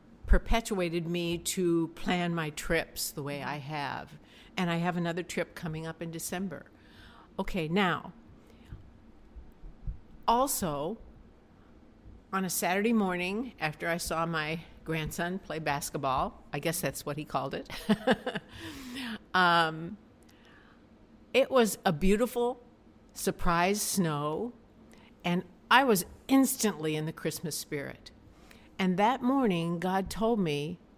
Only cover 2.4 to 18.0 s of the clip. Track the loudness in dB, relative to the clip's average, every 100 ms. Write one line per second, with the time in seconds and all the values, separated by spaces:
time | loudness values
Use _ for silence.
2.4 | -4 -6 0 0 0 -6 -8 -6 -8 -6
3.4 | -6 -8 -6 -6 -4 -6 -10 -16 -20 -20
4.4 | -10 -2 0 0 0 0 -2 -4 -4 -4
5.4 | -6 -6 -8 -8 -8 -10 -10 -8 -6 -4
6.4 | -6 -8 -14 -20 -20 -20 -20 -20 -12 -8
7.4 | -4 -2 0 2 2 0 -6 -16 -20 -20
8.4 | -20 -20 -18 -18 -18 -20 -20 -20 -20 -20
9.4 | -20 -18 -18 -12 -10 -10 -12 -2 2 4
10.4 | 4 0 -2 -2 -4 -6 -12 -20 -20 -20
11.4 | -20 -20 -20 -20 -20 -20 -20 -20 -6 -4
12.4 | -2 0 0 2 4 4 4 0 -2 -4
13.4 | -6 -4 -4 -2 -2 -2 -2 -2 0 -2
14.4 | -2 -4 -8 -14 -6 -4 -4 -4 -4 -4
15.4 | -6 -6 -2 -2 -4 -4 0 0 -2 -6
16.4 | -10 -4 -2 -2 -2 -4 -6 -6 -4 -4
17.4 | -4 -6 -8 -6 0 2